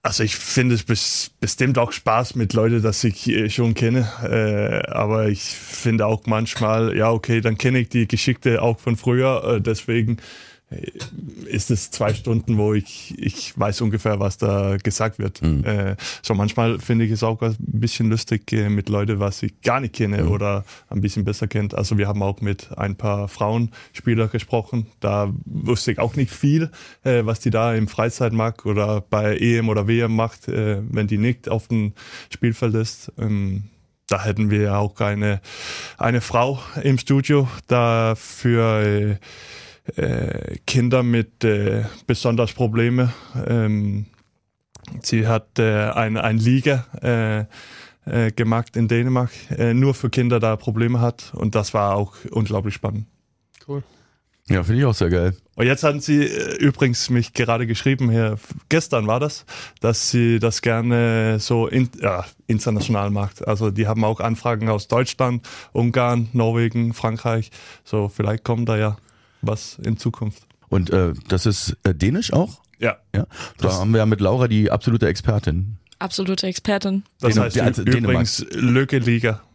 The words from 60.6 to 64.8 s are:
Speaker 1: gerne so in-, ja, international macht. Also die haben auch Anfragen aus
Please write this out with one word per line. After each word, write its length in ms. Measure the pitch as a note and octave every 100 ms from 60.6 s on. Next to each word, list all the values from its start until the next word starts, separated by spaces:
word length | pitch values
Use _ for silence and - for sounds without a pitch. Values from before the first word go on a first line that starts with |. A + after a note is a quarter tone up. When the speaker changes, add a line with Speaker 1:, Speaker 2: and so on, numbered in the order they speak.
Speaker 1:
gerne 800 | A#2 A2+ A#2+ A#2+ A#2 A2+ A2 A2
so 260 | - A#2 A2+
in-, 220 | B2+ B2 -
ja, 280 | G#2 F2+ F#2 _ -
international 600 | A2 A#2+ G#2 - G#2+ G2+
macht. 360 | G2+ G2+ - -
Also 220 | G#2 A2
die 160 | G2+ G#2+
haben 180 | A2
auch 160 | G#2+ A2
Anfragen 480 | A#2 A2+ A#2+ A2+ A2
aus 180 | G#2